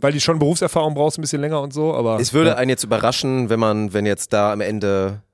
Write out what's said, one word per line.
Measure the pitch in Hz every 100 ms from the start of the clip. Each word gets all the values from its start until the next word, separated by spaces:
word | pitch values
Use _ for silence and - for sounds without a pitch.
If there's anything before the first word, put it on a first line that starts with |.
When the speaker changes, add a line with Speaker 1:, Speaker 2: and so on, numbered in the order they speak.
Speaker 1:
weil | 139
die | 147
schon | - 160
Berufserfahrung | 147 170 175 165 156
brauchst, | 143 151 160
ein |
bisschen | 151 147
länger | 147 156
und | 143
so, | 143 156 131
aber | 117 110
Speaker 2:
Es | 123
würde | 139 165
Speaker 1:
ja. | 127
Speaker 2:
einen | 127
jetzt | 127
überraschen, | 104 110 113 - 135 131 113
wenn | 113
man, | 110 107 104
wenn | 104 104
jetzt | 98 -
da | 107 104
am | 104
Ende | 101 107 98 98 95 104 -